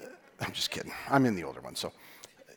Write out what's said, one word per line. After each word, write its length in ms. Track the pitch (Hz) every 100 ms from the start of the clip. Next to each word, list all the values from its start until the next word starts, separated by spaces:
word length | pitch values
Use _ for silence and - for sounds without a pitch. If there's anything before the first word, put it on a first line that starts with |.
| 247 285 - -
I'm 140 | -
just 180 | - -
kidding. 220 | - - - -
I'm 160 | 135 127
in 100 | 95
the 80 |
older 160 | 73 64
one, 160 | 65 76
so. 160 | 85 - - - - - -